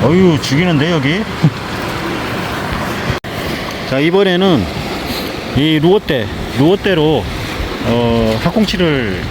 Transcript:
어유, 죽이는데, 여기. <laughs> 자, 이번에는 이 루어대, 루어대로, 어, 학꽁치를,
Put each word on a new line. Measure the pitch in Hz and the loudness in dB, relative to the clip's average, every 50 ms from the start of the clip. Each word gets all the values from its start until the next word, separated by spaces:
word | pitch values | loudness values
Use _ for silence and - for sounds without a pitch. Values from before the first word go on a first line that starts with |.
| - | 4
어유, | 123 156 180 190 180 165 135 | 4 4 6 6 6 4 2
죽이는데, | - - 131 143 180 180 165 143 139 165 | 0 0 2 2 2 4 2 2 2 2
여기. | 175 156 131 135 156 190 220 | 0 0 0 0 0 0 -2
<laughs> | - - - - 151 - - - - - - - - - - - 339 349 - - - - - - - - - - - - - - - - - - - - - _ - - - - - - - - - - - - - | -4 -6 2 2 2 2 2 -8 -8 -6 -6 -6 -6 -6 -6 -6 -6 -6 -6 -6 -6 -6 -6 -6 -6 -6 -6 -4 -4 -4 -4 -4 -4 -6 -6 -4 -4 -4 -4 _ -8 -8 -6 -6 -6 -6 -6 -8 -8 -10 -10 -6 -4
자, | 127 135 | -2 0
이번에는 | 147 165 170 190 202 190 180 175 190 196 175 127 92 80 - - - - - - - - - - - - - - - - - | 0 2 4 4 2 4 2 2 4 4 4 2 2 0 -4 -6 -6 -6 -6 -6 -6 -6 -6 -6 -6 -6 -8 -8 -8 -4 0
이 | 123 143 156 160 156 | 0 2 2 2 4
루어대, | 143 170 185 214 - - 160 127 107 95 - - - - - 113 | 4 4 4 4 2 0 -2 -2 -2 -4 -6 -6 -6 -6 0 2
루어대로, | 135 160 190 196 - 208 190 160 147 156 160 127 92 - - - - - - - - - - - - | 4 4 4 2 2 0 2 2 2 2 2 2 0 -2 -6 -6 -6 -6 -6 -4 -6 -6 -6 -4 -2
어, | 113 117 117 120 117 117 117 113 110 110 113 - | 0 0 2 2 2 2 2 2 2 0 0 0
학꽁치를, | 170 175 226 214 185 - 185 180 165 147 135 120 104 92 90 - - | 0 2 2 0 0 0 0 2 2 2 0 0 -2 -2 -4 -4 -4